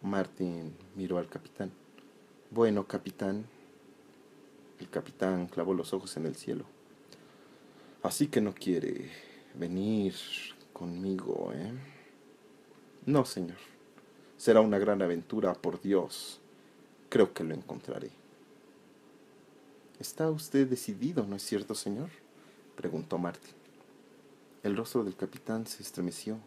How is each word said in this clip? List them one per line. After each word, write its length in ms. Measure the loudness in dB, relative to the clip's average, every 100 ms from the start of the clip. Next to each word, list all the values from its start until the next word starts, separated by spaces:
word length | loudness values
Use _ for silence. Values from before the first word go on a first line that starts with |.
Martín 720 | 0 0 -2 -2 -4 -4 -8 -12 -16 -8
miró 220 | -2 -2
al 120 | -2
capitán. 420 | -8 -14 -8 -8 -8 -20 -20 -20 -20 -20 -20 -6
"Bueno, 340 | 4 6 4 0
capitán". 580 | -4 -6 -4 -2 -2 -6 -16 -20 -20 -20 -20 -20 -20 -20 -20 -20 -20 -20 -16
El 100 | -6
capitán 580 | -6 -6 -2 2 2 0
clavó 260 | -2 2
los 200 | 2 0
ojos 240 | -4 -4 -4
en 80 | -4
el 100 | -4
cielo. 300 | -6 -6 -6 -18 -20 -20 -20 -20 -20 -20 -20 -20 -20 -20 -20 -6
"Así 260 | -4 0 2
que 140 | 4
no 120 | 2
quiere 560 | 0 0 0 0 -4 -8 -14 -18 -20 -18 -8
venir 580 | -4 -2 0 2 0 -2 -8 -10 -10 -16 -18
conmigo, 800 | -10 -8 -4 -2 -2 -2 -2 -2 -4
¿eh?". 160 | -6 -8 -12 -18 -20 -20 -20 -20 -20 -20 -20 -20 -20 -10 4
No, 200 | 4 4
señor. 320 | 0 -6 -8 -18 -20 -20 -20 -20 -20 -20 -2
Será 240 | 8 8
una 180 | 8 6
gran 220 | 4 4
aventura, 520 | 2 0 -2 0 2
por 280 | 2 -2 -2
Dios. 580 | 4 4 4 -6 -12 -14 -20 -20 -20 -20 -20 -20 0
Creo 240 | 6 6
que 100 | 6
lo 100 | -4
encontraré. 580 | -4 -8 -12 -8 -8 -8 -14 -20 -20 -20 -20 -20 -20 -20 -20 -20 -20 -20 -20 -20 -20 -20 -20 -20 -12
Está 320 | -12 0 0
usted 360 | 0 2 4 4
decidido, 580 | 2 -4 -4 -2 0 -2
¿no 80 | -4
es 80 |
cierto, 320 | -2 -2 -2 -6
señor? 340 | -4 -4 -6 -10 -20 -20 -20 -20 -20 -8
Preguntó 400 | -4 -4 -4 -2
Martin. 360 | -2 -6 -16 -20 -20 -20 -20 -20 -20 -20 -20 -20 -20 -6
El 140 | -2 -2
rostro 260 | 0 0
del 140 | 0 -2
capitán 500 | -6 -8 -4 -4 -4
se 160 | -10
estremeció. 540 | -12 -4 -4 -4 -6 -8